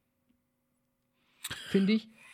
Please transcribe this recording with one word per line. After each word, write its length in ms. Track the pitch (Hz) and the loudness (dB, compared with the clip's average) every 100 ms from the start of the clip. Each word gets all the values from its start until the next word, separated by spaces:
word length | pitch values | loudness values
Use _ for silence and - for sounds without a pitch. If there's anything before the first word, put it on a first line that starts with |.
| _ _ _ _ _ _ _ _ _ _ _ _ _ _ - - - | _ _ _ _ _ _ _ _ _ _ _ _ _ _ -14 -14 -2
finde 240 | 196 196 | 2 2
ich. 160 | 220 - - - | 2 -2 -20 -20